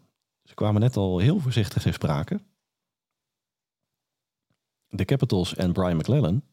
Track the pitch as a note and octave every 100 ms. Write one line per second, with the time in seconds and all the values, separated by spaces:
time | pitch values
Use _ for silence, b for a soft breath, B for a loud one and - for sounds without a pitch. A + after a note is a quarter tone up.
0 | _ _ _ _ _ - G#2 G#2 A#2+ A2+
1 | F#2+ F2+ A2 G3 C3 A#2+ G2 - - -
2 | D2+ C#2+ - - - _ _ _ _ _
3 | _ _ _ _ _ _ _ _ _ _
4 | _ _ _ _ _ _ _ _ _ G2+
5 | F#2+ C#3 C3 F#2+ F2 - F2+ E2+ F2+ E2
6 | D2+ D3 F2 G#2+ -